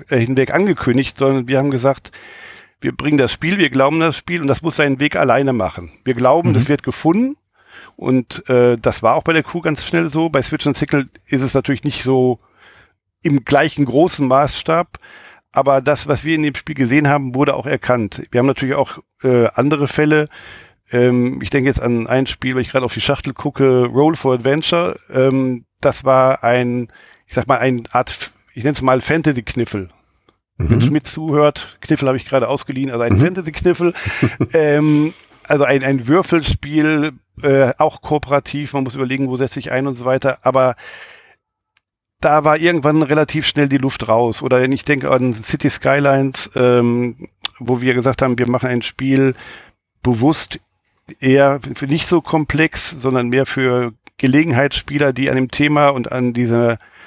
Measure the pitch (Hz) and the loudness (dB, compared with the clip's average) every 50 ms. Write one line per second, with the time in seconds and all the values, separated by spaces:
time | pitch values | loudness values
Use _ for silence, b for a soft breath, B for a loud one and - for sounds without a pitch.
0 | - - 147 127 113 120 135 131 131 120 - 160 196 208 170 - - 131 120 127 | -4 -2 0 0 2 2 2 0 0 2 2 0 2 2 0 0 0 2 2 2
1 | 135 - - - 139 135 135 135 123 120 135 131 139 143 135 127 120 135 139 - | 0 -2 -2 0 0 2 2 0 0 0 0 0 0 0 -2 0 0 0 0 0
2 | - - B B B B B B B B B B B B B B - 135 123 - | -6 -16 B B B B B B B B B B B B B B -6 -6 -6 -4
3 | 131 147 151 143 131 117 - - - 160 185 202 165 143 123 135 135 139 151 160 | -2 0 2 2 2 0 -2 -4 -2 -2 0 0 0 0 2 2 2 2 2 2
4 | 160 165 147 - - - 175 170 156 139 135 - 160 165 151 - 151 143 135 127 | 0 0 -2 -4 -8 -8 -6 -4 -2 -2 -2 -2 -2 -4 -2 0 0 0 0 0
5 | 143 147 - 175 151 131 117 127 139 139 127 117 95 87 - - 87 82 - _ | -2 -2 0 0 2 2 2 2 2 0 0 -2 -2 -4 -6 -10 -14 -16 -20 _
6 | _ 120 131 120 120 127 139 165 170 123 107 104 123 143 147 139 - - 120 - | _ -4 -2 0 2 2 2 4 2 2 2 2 2 2 0 -2 -2 -6 -8 -2
7 | - 156 170 208 247 262 285 - _ _ B B B B B B B B B - | 0 0 2 2 0 -2 -4 -8 _ _ B B B B B B B B B -8
8 | - - 131 131 120 - - - - - 131 123 123 123 120 113 113 123 107 - | -2 0 0 0 0 -4 -10 -14 -4 0 2 4 4 4 4 2 0 -2 -2 0
9 | - 110 123 156 - - 165 160 147 - - 175 165 170 151 - - - - 170 | 2 2 2 2 0 0 0 0 -2 -2 -6 -6 -4 -4 -4 -4 -6 -4 -2 -2
10 | 170 160 135 160 160 165 151 139 127 - - 147 - 147 135 - 147 - - 147 | -2 -2 -2 -2 -2 0 0 -2 -2 -2 -6 -2 -2 -2 -2 -2 -2 -2 0 -2
11 | 135 - _ - _ - - 131 131 131 - 135 127 - 139 - - 147 131 - | -2 -4 _ -20 _ -4 -2 -2 -2 0 0 0 0 0 -4 -4 -4 -6 -6 -4
12 | - 127 131 127 127 127 123 - b b b b b b b b b b b b | -2 0 2 2 2 2 0 -2 b b b b b b b b b b b b
13 | _ _ _ _ - 170 143 139 113 - 139 139 151 160 - - 143 127 113 139 | _ _ _ _ -2 0 0 0 0 2 2 2 2 2 0 -2 -2 0 2 2
14 | 165 185 - - 143 127 127 135 147 139 - - - - 160 165 175 - - - | 2 2 2 -2 0 2 2 2 2 0 -2 -6 -4 -2 -2 -2 -2 -4 -10 -18
15 | B B B B B B B B B _ _ 135 139 135 139 135 131 139 151 131 | B B B B B B B B B _ _ 0 2 2 2 2 2 0 -2 -2
16 | - - 147 - - 151 160 156 151 147 131 - - - 151 - - 117 127 151 | -2 -2 -4 -2 -2 -2 -2 0 0 -2 -4 -6 -10 -10 -4 -2 0 2 2 2
17 | 151 139 143 147 139 127 123 131 143 139 139 143 123 139 151 131 - - 123 123 | 4 2 2 0 0 -2 -2 0 0 0 0 -2 -4 -4 -6 -4 0 0 0 0
18 | 110 98 - - - - - 120 123 139 131 - 143 131 143 143 135 - - - | 0 -4 -6 -10 -12 -4 0 2 2 2 0 0 -2 -2 -2 -2 -2 -4 -6 -12
19 | - _ _ _ - 135 123 120 117 107 - - 123 143 151 147 143 131 - - | -20 _ _ _ 0 2 4 4 2 2 2 0 0 0 0 0 0 -2 0 0
20 | 151 151 151 156 151 151 B B B B B B B B B B _ _ - 120 | 2 2 2 2 0 -2 B B B B B B B B B B _ _ 0 2
21 | 123 123 123 123 123 123 135 131 - 101 - 143 127 139 123 - - 120 120 117 | 2 4 4 2 0 -2 -4 -6 -6 -4 -2 0 0 0 0 0 -2 -2 -2 -2
22 | 113 113 120 131 135 - - - - 131 127 127 123 107 - 131 127 120 - 113 | -2 -2 0 0 0 -2 -6 -6 -6 -4 -4 -4 -4 -2 -2 -2 -2 -2 -4 -4
23 | - - 139 - - 143 127 - - 147 - - 139 135 127 127 123 120 117 127 | -2 -2 -2 -2 -4 -8 -10 -8 -8 -6 -2 2 2 4 4 4 2 2 2 2
24 | 143 156 165 - - 139 127 123 113 131 139 151 160 - - 170 175 180 - - | 2 2 2 0 0 0 0 0 0 0 0 0 0 -2 -2 -2 -2 -2 -6 -8
25 | - - - 131 135 135 131 135 131 131 127 120 - _ _ _ - 143 143 - | -14 -6 -2 0 2 2 2 0 0 -2 -4 -6 -10 _ _ _ -2 -2 -2 0
26 | - 127 131 131 131 131 131 - - 117 120 123 123 123 120 123 120 - b b | 0 2 2 4 4 2 2 0 0 0 2 2 0 0 -2 -4 -6 -8 b b
27 | b b b b b b - - 117 - 135 120 117 131 127 120 117 - - 123 | b b b b b b -6 -4 -2 0 0 0 0 0 0 -2 -4 -2 -2 -2
28 | 127 - - - - - - _ _ _ _ 123 110 143 147 123 127 131 127 127 | -2 -2 -6 -12 -14 -16 -16 _ _ _ _ -4 -4 -2 -2 0 0 0 0 0
29 | 113 - 160 165 151 156 143 120 110 - - 127 117 - - 104 95 90 - _ | 0 0 -2 0 0 0 -2 -2 -6 -6 -4 -4 -4 -4 -4 -8 -8 -8 -14 _
30 | _ _ _ _ _ _ _ _ _ _ _ - - 76 110 104 113 131 143 151 | _ _ _ _ _ _ _ _ _ _ _ -6 0 0 2 2 2 2 0 -2
31 | - - - - 156 160 143 147 147 147 143 - - - - _ - - 156 143 | -4 -6 -8 -8 -4 -2 2 2 2 2 2 -2 -8 -16 -18 _ -4 -2 -2 0
32 | - 135 131 135 - - - 135 120 107 135 139 - - 135 131 135 135 123 117 | 0 0 -2 -2 0 2 2 2 2 0 -2 -4 -6 -8 -6 -6 -6 -4 -4 -2
33 | 120 117 107 98 131 175 185 185 175 156 147 - - 180 175 - 170 175 170 B | 0 2 4 4 4 2 0 -2 -8 -8 -10 -2 0 0 0 2 0 -2 -2 B
34 | B B B B B 120 B B 117 - - 165 156 151 147 147 151 151 151 147 | B B B B B -2 B B -4 -2 0 0 2 2 2 2 2 2 2 2
35 | 151 156 - - _ _ _ _ - - 147 147 143 123 135 139 131 131 139 135 | 0 -2 -4 -10 _ _ _ _ -4 -2 0 2 2 2 2 0 0 0 -2 -2
36 | 117 113 147 185 185 - - 165 147 - - - - 143 147 156 151 156 156 151 | 0 2 2 2 2 2 0 0 0 0 -2 -4 -4 -2 0 0 2 2 2 0
37 | 147 156 139 - _ _ _ - - 147 135 135 135 120 131 - 151 156 - - | -2 -4 -6 -10 _ _ _ -4 0 2 4 4 4 2 2 0 0 -2 -2 -6
38 | - - 151 151 - 127 139 143 135 - - 143 147 135 - 139 135 131 113 139 | -6 -4 -4 -4 -2 -2 -2 -2 -2 -4 -6 -8 -8 -6 -4 -4 -4 -4 -4 -6
39 | 135 123 131 135 139 131 127 123 135 127 - 143 127 - - 127 135 143 131 120 | -4 -4 -2 -2 -2 -4 -2 -2 -4 -4 -4 -8 -8 -6 -4 -4 -4 -4 -6 -4
40 | 120 127 131 131 - 139 127 - - 131 127 131 131 127 120 B B B B B | -2 -2 -2 0 0 -2 -4 0 -2 0 2 2 2 2 0 B B B B B
41 | B B B B B B B B _ _ _ _ _ _ _ _ _ _ _ _ | B B B B B B B B _ _ _ _ _ _ _ _ _ _ _ _
42 | _ _ _ _ - 156 147 156 147 151 151 156 160 170 175 165 135 147 151 160 | _ _ _ _ 0 2 2 4 4 2 2 2 2 2 0 2 2 2 2 2
43 | 156 127 147 151 151 - - 156 143 - - 147 147 139 135 139 131 135 - - | 2 2 2 2 2 0 -2 -2 -2 -2 0 0 0 2 2 0 0 -2 -4 -4
44 | 117 101 110 113 120 117 110 - - 131 127 127 127 127 135 135 - - 147 135 | -2 0 2 2 2 0 -2 -2 0 0 2 2 2 0 0 -2 -2 -2 -2 -2
45 | 127 143 - 127 127 127 120 110 110 - - 147 - 147 - - - 131 135 143 | 0 0 0 0 0 0 -2 -4 -6 -6 -4 -2 -2 -2 -2 0 0 0 0 2
46 | 143 139 135 135 135 135 127 - - - - 131 123 123 123 123 120 120 120 120 | 2 2 2 2 0 0 -2 -6 -8 -6 -2 0 2 4 4 4 2 2 0 -2
47 | 120 120 117 - - - _ _ - - - _ 127 110 127 120 123 131 123 123 | -2 -4 -6 -10 -16 -20 _ _ -12 -12 -12 _ -4 -2 -2 0 0 0 0 2
48 | 117 131 123 - 139 131 123 117 120 113 123 127 - 127 123 120 - - - - | 0 0 0 0 0 0 0 0 0 0 0 -2 -2 -2 -2 -4 -4 -6 -8 -6
49 | 135 135 135 135 135 135 127 B B B B B B B B _ _ _ _ _ | -2 0 2 2 2 2 0 B B B B B B B B _ _ _ _ _
50 | - 127 120 110 117 147 160 - - - - - - _ _ _ _ _ _ _ | -2 -2 0 2 2 2 2 0 -4 -8 -10 -16 -18 _ _ _ _ _ _ _
51 | _ - - - - 131 131 139 139 139 139 143 - 143 135 - - 135 143 165 | _ -20 -14 -2 2 4 6 6 6 4 2 0 -6 -10 -10 -8 -4 -2 -2 -2
52 | - - 185 170 - - - 165 151 - - 147 156 165 - - - - - 147 | 0 0 0 0 0 0 -2 -2 -2 -2 0 0 0 0 -2 -6 -8 -8 -10 -4
53 | 120 135 127 127 120 120 123 131 135 - - 139 131 127 123 123 123 120 110 _ | -4 -2 0 0 0 0 0 0 0 0 -2 -2 0 0 0 0 -2 -4 -6 _
54 | _ - _ - - 131 127 147 160 170 131 120 139 143 - - - - 143 143 | _ -20 _ -2 0 2 4 4 4 2 2 2 2 0 0 -4 -8 -6 -2 0
55 | 147 139 131 123 135 139 131 131 131 123 - - 147 147 151 147 147 143 139 131 | 0 0 0 0 -2 0 0 0 -2 -2 -2 -2 0 2 2 4 4 2 2 0
56 | 120 - - 127 127 123 117 120 123 117 117 117 120 117 117 110 B B B B | -4 -6 -4 -2 -2 -2 0 0 0 0 2 2 2 2 0 -2 B B B B
57 | B | B